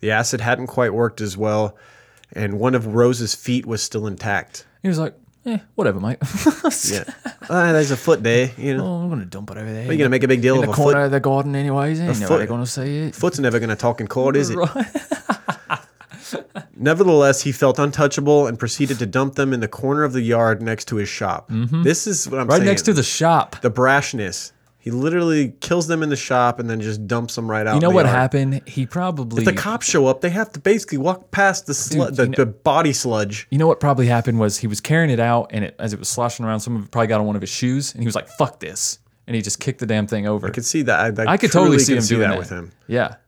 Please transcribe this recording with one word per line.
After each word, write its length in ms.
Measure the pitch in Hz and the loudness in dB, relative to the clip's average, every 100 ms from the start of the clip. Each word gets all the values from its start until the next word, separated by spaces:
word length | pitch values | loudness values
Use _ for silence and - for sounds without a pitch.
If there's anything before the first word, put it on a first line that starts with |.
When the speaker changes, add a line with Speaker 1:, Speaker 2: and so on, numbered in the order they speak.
Speaker 1:
the 100 | 107 | 0
acid 300 | 107 117 123 | 0 0 -2
hadn't 260 | 113 123 123 | 0 -2 -2
quite 260 | - 120 | 0 0
worked 280 | 104 117 - | 2 -2 -2
as 160 | 107 95 | -8 -4
well, 400 | 107 107 107 - - - _ _ _ | -2 0 -2 -4 -20 -20 _ _ _
and 260 | - 104 101 | -6 -6 0
one 140 | 120 | 0
of 200 | 127 110 | 0 0
Rose's 400 | 110 120 120 113 | 2 4 2 -4
feet 300 | - - 123 | -6 -2 -4
was 180 | 117 110 | -2 -6
still 240 | - 113 107 | -6 -6 -6
intact. 600 | 95 110 101 - - - _ | -8 -4 -4 -4 -16 -20 _
Speaker 2:
He 60 | 190 | -4
was 100 | 160 | -2
like, 160 | 156 - _ _ - | -4 -8 _ _ -6
"Eh, 120 | 220 - - | -6 -6 -2
whatever, 240 | 165 95 | -2 0
mate." 180 | 101 - | -4 -4
<laughs> 720 | 139 - 220 - 330 - - | -6 0 0 0 -4 -2 -4
Speaker 1:
Yeah. 140 | 98 95 - 262 - - | -4 -8 -14 -14 -16 -4
"Ah, 220 | 175 170 | 2 4
there's 200 | 160 143 | 4 2
a 40 | 135 | 0
foot 260 | - 165 | 2 2
there, 260 | 113 117 127 120 | 4 2 2 -2
you 180 | 135 131 | -4 -2
know." 80 | |
Speaker 2:
"Oh, 180 | - 175 | -2 -4
I'm 40 | 175 | -4
gonna 160 | 156 | -4
dump 260 | 92 95 104 | -8 -12 -14
it 40 | 95 | -12
over 160 | 110 | -10
there 100 | 110 | -8
Speaker 1:
What, 60 | 123 | -2
are 20 | |
you 60 | 160 | 2
gonna 120 | 139 | 4
make 140 | 127 | 4
a 40 | 123 | 4
big 140 | 127 | 4
deal 140 | 120 131 | 4 4
Speaker 2:
in 40 | |
Speaker 1:
of 40 | - | 2
Speaker 2:
the 60 | |
Speaker 1:
a 20 | |
Speaker 2:
corner 240 | 104 143 143 | 4 4 6
Speaker 1:
foot? 60 | 139 | 4
Speaker 2:
of 40 | |
the 80 | 139 | 2
garden 340 | 139 135 139 | 2 0 0
anyways. 460 | 139 143 139 143 160 | -2 0 0 0 0
Ain't 160 | 175 107 | -2 -2
Speaker 1:
A 40 | |
Speaker 2:
nobody 220 | 101 160 | 2 2
Speaker 1:
foot, 60 | 107 | 2
Speaker 2:
gonna 180 | 117 123 | -4 -4
see 320 | - 131 147 | -4 -4 -4
it." 160 | 156 | -6
Speaker 1:
foot's 240 | - - 156 | -2 -2 0
never 220 | 131 117 | 0 2
gonna 160 | 110 107 | 0 0
talk 240 | 120 117 | 0 -2
in 80 | 107 | -4
court, 280 | - 131 135 | -2 2 2
is 140 | 131 | 0
it? 60 | 113 | 0
Speaker 2:
Right. 300 | 175 269 226 | -2 -2 -4
<laughs> 1900 | 294 - - - 254 - 185 - 147 - _ - - - - - - - - | -6 -6 -10 -4 -6 -6 -10 -6 -10 -10 _ -20 -20 -12 -12 -12 -18 -18 -4
Speaker 1:
Nevertheless, 640 | 135 160 190 156 139 131 | 0 2 4 6 6 4
he 100 | 147 | 0
felt 260 | 123 139 123 | 2 2 2
untouchable 680 | 143 139 147 139 143 147 139 | 0 2 0 2 4 4 4
and 100 | 113 | -2
proceeded 400 | 117 - 139 127 | -6 -2 -2 -2
to 80 | 117 | -2
dump 300 | 127 135 135 | -2 -2 0
them 160 | 139 | 0
in 80 | 127 | 0
the 80 | 110 | -2
corner 340 | - 135 143 | -4 -2 0
of 100 | 151 | 0
the 80 | 127 | 0
yard 400 | 117 117 113 110 | 0 2 2 2
next 260 | 113 110 - | -2 -6 -4
to 100 | 110 | -4
his 120 | 101 | -4
shop. 400 | - 101 87 - | -4 -4 -4 -4
Speaker 2:
Mm-hmm. 340 | 113 117 156 | -4 -2 2
Speaker 1:
This 220 | 170 170 - | 2 2 -2
is 220 | 190 - | -4 -4
what 120 | 131 | -4
I'm 80 | 123 | 2
Speaker 2:
Right 80 | 156 | 4
Speaker 1:
saying. 100 | 190 | 4
Speaker 2:
next 160 | 196 | 2
to 100 | - | 2
the 100 | 170 | 2
shop. 560 | 131 - 165 165 - - | 2 2 4 4 2 -2
Speaker 1:
The 80 | 123 | -2
brashness. 840 | 110 127 139 139 127 98 87 - _ _ _ | 2 4 4 2 -6 -6 -8 -12 _ _ _
He 120 | - | -8
literally 640 | 120 143 175 170 156 135 - | -2 0 0 2 2 0 -4
kills 280 | - 180 160 | -2 -2 0
them 140 | 165 | -2
in 80 | 156 | 0
the 60 | 135 | -2
shop 440 | - 127 120 120 | 0 2 2 0
and 80 | 117 | -4
then 100 | 113 | -4
just 280 | 107 107 104 | -4 -6 -2
dumps 260 | 120 117 | -4 -4
them 160 | - 113 | -6 -4
right 160 | 107 107 | -2 2
out 80 | |
Speaker 2:
You 60 | 117 | 2
know 80 | 170 | 4
Speaker 1:
in 40 | |
the 20 | 185 | 4
Speaker 2:
what 80 | 143 | 4
Speaker 1:
yard. 100 | 127 | 4
Speaker 2:
happened? 460 | 131 139 135 135 - | 2 2 0 -2 -6
He 180 | - 127 | -6 -4
probably 540 | 175 185 156 120 113 | -4 -4 -4 -4 0
Speaker 1:
If 40 | 113 | 0
the 60 | |
cops 340 | 196 202 226 - | 0 -4 -4 0
show 180 | 175 131 | 2 2
up, 140 | 131 | 2
they 100 | 175 | -2
have 220 | 180 214 | -2 -4
to 80 | - | -4
basically 380 | 185 214 - 143 | 0 0 0 -4
walk 320 | 147 185 - | -2 -4 -6
past 340 | - 196 190 - | 2 2 2 -6
the 60 | |
slu-, 340 | 139 117 156 - | -6 -2 -2 -2
Speaker 2:
Dude, 80 | 135 | 0
Speaker 1:
the, 60 | |
Speaker 2:
you 40 | 123 | 0
know 40 | 131 | 2
Speaker 1:
the 100 | 127 | 0
body 460 | 104 - 143 165 | 0 0 2 2
sludge. 560 | 135 127 110 104 104 - | 0 -2 -2 -2 -6 -4
Speaker 2:
You 80 | 139 | 2
know 80 | 160 | 2
what 140 | - | 4
probably 260 | 147 131 120 | 2 2 4
happened 320 | 120 113 117 | 2 2 0
was 200 | 107 98 | 0 0
he 80 | 113 | -6
was 120 | 104 | -6
carrying 300 | - 156 165 | 0 2 2
it 80 | 120 | 2
out, 320 | 117 120 - | 2 0 -2
and 120 | 113 | -6
it, 120 | 104 - | -6 -6
as 120 | 113 | -8
it 60 | 104 | -6
was 100 | - | -6
sloshing 360 | - 120 - 113 | -4 -4 -4 -4
around, 140 | 110 | -4
some 160 | 104 117 | -4 -6
of 80 | |
it 60 | 101 | -4
probably 160 | 117 113 | -2 0
got 120 | 110 | 2
on 60 | 104 | 0
one 80 | 104 | -2
of 60 | |
his 80 | - | -6
shoes, 440 | - 123 131 139 | -4 -2 -2 -4
and 80 | - | -4
he 40 | 117 | -4
was 80 | |
like, 140 | 107 - | -4 -8
"Fuck 320 | - 147 - | -2 -2 -2
this," 400 | 78 90 - - _ _ - | -12 -8 -8 -8 _ _ -6
and 80 | |
he 80 | 117 | -6
just 160 | 101 - | -4 -6
kicked 220 | - 131 | -6 -6
the 60 | 110 | -2
damn 200 | 110 104 | -2 0
thing 220 | 110 104 | -2 -2
over. 180 | 107 92 | -2 -4
Speaker 1:
I 40 | |
could 140 | - | -6
see 180 | 117 160 | -4 -2
that. 360 | 127 90 110 107 | 2 2 2 0
I, 40 | |
I 80 | 110 | 0
Speaker 2:
I 40 | 190 | 2
could 140 | 160 | 2
totally 280 | 165 185 139 | 4 6 6
Speaker 1:
truly 60 | |
Speaker 2:
see 80 | 135 | 4
Speaker 1:
could 40 | 131 | 2
Speaker 2:
him 40 | |
Speaker 1:
see 120 | 110 117 | 2 2
Speaker 2:
doing 120 | 104 | 2
Speaker 1:
that 60 | |
Speaker 2:
that. 40 | 95 | 0
Speaker 1:
with 120 | 90 | -4
him. 200 | 90 85 _ - | -10 -12 _ -6
Speaker 2:
Yeah. 280 | 117 117 113 | -2 -2 -6